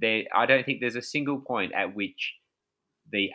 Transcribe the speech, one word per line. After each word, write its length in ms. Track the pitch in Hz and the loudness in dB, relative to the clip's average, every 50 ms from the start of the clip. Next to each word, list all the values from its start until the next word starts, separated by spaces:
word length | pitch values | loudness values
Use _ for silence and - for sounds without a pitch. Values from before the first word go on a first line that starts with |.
there, 240 | 113 110 110 110 - - - | 0 2 2 2 0 0 2
I 120 | 98 120 | 2 4
don't 200 | - 135 131 123 | 6 6 4 4
think 140 | - 135 110 | 0 -4 -2
there's 160 | 120 120 110 | -2 -2 -2
a 60 | 123 120 | -4 -8
single 360 | - - 151 143 139 143 135 | -4 -4 -2 -2 0 -2 -2
point 340 | 139 - 127 110 95 92 - | -2 -2 -2 0 0 0 0
at 220 | - 98 90 98 | -2 -2 -2 -2
which 400 | 104 101 95 - - - - - - _ _ _ _ _ _ _ _ _ _ _ _ _ - 107 | -4 -4 -4 -4 -6 -8 -8 -8 -12 _ _ _ _ _ _ _ _ _ _ _ _ _ -6 -2
the, 180 | 104 98 95 - | 0 0 0 0